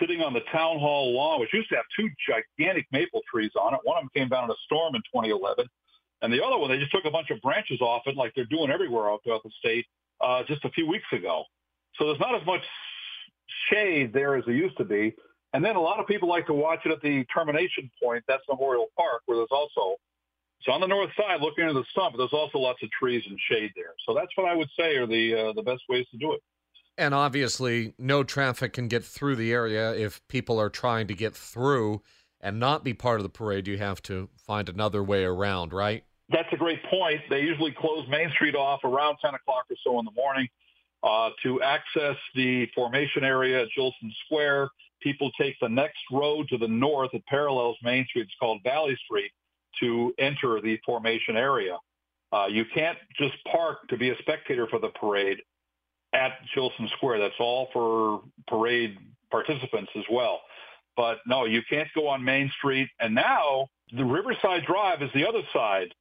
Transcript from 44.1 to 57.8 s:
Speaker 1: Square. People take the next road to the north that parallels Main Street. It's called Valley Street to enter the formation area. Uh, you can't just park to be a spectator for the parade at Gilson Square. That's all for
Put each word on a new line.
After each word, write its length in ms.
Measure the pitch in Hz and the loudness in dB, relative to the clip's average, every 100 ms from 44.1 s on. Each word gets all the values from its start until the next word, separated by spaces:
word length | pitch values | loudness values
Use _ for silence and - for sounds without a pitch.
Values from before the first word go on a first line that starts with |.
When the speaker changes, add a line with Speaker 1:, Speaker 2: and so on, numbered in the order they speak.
| 110 - | -12 -4
Speaker 1:
Square. 420 | 151 147 139 139 - - _ | 0 2 2 0 -4 -20 _
People 300 | 147 143 139 - | -4 -2 -4 0
take 140 | 139 131 | -2 0
the 80 | 123 | 0
next 320 | 117 151 - - | 0 0 -4 -4
road 380 | 131 147 151 143 | 0 0 0 -2
to 100 | 123 | -2
the 80 | 113 | 0
north 460 | 113 135 143 131 | 2 2 2 0
that 120 | 113 - | -4 -2
parallels 500 | 139 147 131 120 113 | 0 2 2 0 -2
Main 260 | 117 127 131 | 0 0 0
Street. 160 | 123 | -2
It's 120 | 107 - | -6 -2
called 200 | 120 107 | -2 0
Valley 340 | 101 143 151 127 | 0 0 0 -2
Street 260 | - 107 101 - _ _ _ - | -2 -4 -4 -10 _ _ _ -4
to 320 | 123 117 120 - | 0 2 0 0
enter 420 | 135 143 131 110 | -2 0 0 0
the 200 | 110 110 | 0 -2
formation 520 | - 120 110 113 - 113 | -2 -2 0 0 0 0
area. 420 | 131 131 95 87 - _ _ _ _ | 2 2 0 -6 -10 _ _ _ _
Uh, 140 | 104 98 | 0 2
you 140 | 107 113 | 0 0
can't 240 | 160 160 165 - - | 0 -2 -2 -10 -2
just 200 | 143 - | -2 -2
park 420 | - 165 165 139 - | -2 0 0 -4 -6
to 80 | 120 | -2
be 140 | 127 | 0
a 80 | 120 | 0
spectator 480 | - 156 - 131 113 | -2 -4 -2 -2 0
for 140 | 117 | 0
the 80 | 104 | -2
parade 500 | - 107 101 98 98 - _ _ _ _ _ _ | -2 0 2 2 -2 -6 _ _ _ _ _ _
at 200 | 131 131 - - | 0 0 -4 -6
Gilson 340 | - 127 - 110 - | -2 -2 -2 -6 -2
Square. 240 | 139 110 | 0 2
That's 140 | 101 - | 0 0
all 300 | 120 123 131 | 0 0 -2
for 500 | 123 | 0